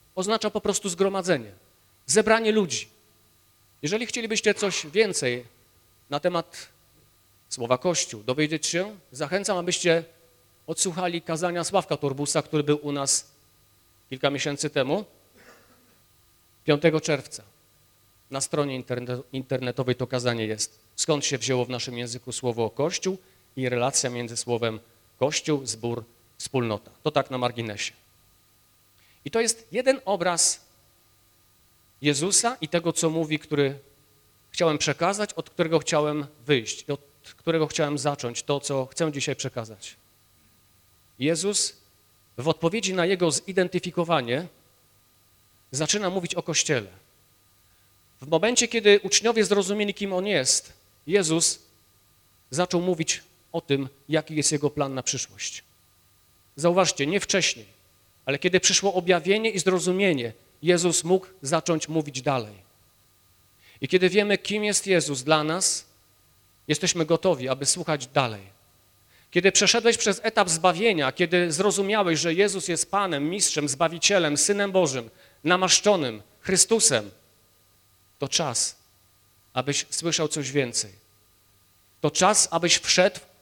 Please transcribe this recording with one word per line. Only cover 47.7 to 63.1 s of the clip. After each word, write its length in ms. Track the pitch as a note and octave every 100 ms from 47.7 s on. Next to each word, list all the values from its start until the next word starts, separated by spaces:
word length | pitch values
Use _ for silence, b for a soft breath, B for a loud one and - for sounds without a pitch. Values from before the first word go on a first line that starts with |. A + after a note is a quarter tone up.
| b b _ _ -
W 60 | C3+
momencie, 400 | D#3+ G#3+ B3 A#3
kiedy 320 | A#3 G#3 G3+
uczniowie 420 | G3 - A3 A3 G3
zrozumieli, 480 | G3+ F#3 G#3 G#3
kim 200 | G3 G3
on 140 | F#3 G3+
jest, 460 | E3+ B2+ - - - _ _ D3
Jezus 520 | G3 D#3+ D#3+ - - _ _ _ _ _ _ _ _ -
zaczął 300 | C#3 F3+ F3
mówić 420 | F3+ E3 D#3+ - - _ _
o 100 | E3
tym, 280 | - C#3 C3+ - -
jaki 260 | D#3 D#3 D3+
jest 160 | C#3+
jego 180 | D3+ C#3+
plan 240 | D3 C#3
na 100 | C3
przyszłość. 600 | - - - - - - - _ _ _ _ _ _ _ _ -
Zauważcie, 520 | E3+ F3+ F3 - C#3+
nie 120 | G3
wcześniej, 460 | - G3 - A#2+ G2+ _ _ _ _ _ -
ale 140 | C#3
kiedy 200 | F3+ F3+
przyszło 340 | - - G3
objawienie 560 | F3+ F3 F3 E3 G#3+ A3
i 100 | G3
zrozumienie, 760 | F#3 F3+ F3 F#3 G3 C#3+ A#2 - _ -
Jezus 420 | D#3+ F3 F3 E3
mógł 240 | E3 F#3 - -
zacząć 460 | C3+ E3 - D#3+ -
mówić 340 | D#3+ D3 C3
dalej. 320 | D3 C3 G#2 G2+ _ _ _ _ _